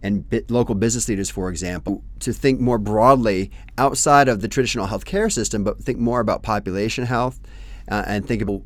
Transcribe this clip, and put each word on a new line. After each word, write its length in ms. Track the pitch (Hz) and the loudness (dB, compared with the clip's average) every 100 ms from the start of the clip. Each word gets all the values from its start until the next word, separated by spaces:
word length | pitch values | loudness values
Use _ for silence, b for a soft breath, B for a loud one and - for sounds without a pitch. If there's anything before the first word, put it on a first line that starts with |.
and 260 | 98 101 - | 0 -2 0
bi-, 140 | 117 - | -4 0
local 280 | 117 117 104 | 0 2 2
business 340 | 113 117 - | 0 0 -2
leaders, 200 | 101 98 | -2 -2
for 200 | - 92 | -4 -4
example, 540 | 82 87 90 - 98 - - | -4 -4 -4 -4 -6 -6 -8
to 120 | - | -6
think 280 | 113 143 131 | 0 2 4
more 180 | 123 120 | 2 2
broadly 760 | 104 107 117 139 110 95 98 B B - | 2 6 8 8 6 2 -2 B B 0
outside 520 | 135 143 - 143 135 | 0 2 4 6 6
of 120 | 107 | 2
the 60 | 107 | -2
traditional 400 | 135 120 120 101 | 0 0 -2 -4
healthcare 440 | 104 - 196 220 | -6 -4 -2 0
system, 320 | 123 104 107 | 0 -2 0
but 160 | 104 - | -2 -2
think 160 | - 123 | -4 -2
more 220 | 117 123 | 0 2
about 240 | 110 98 | 0 -2
population 640 | - 104 101 92 110 120 123 | 0 -2 -2 -2 -2 -2 -2
health, 340 | 123 127 - B B B B B | 0 0 -4 B B B B B
uh, 140 | 104 95 | -4 -2
and 220 | 104 98 | -4 -2
think 140 | 113 | -2
about 200 | 101 98 | -2 -4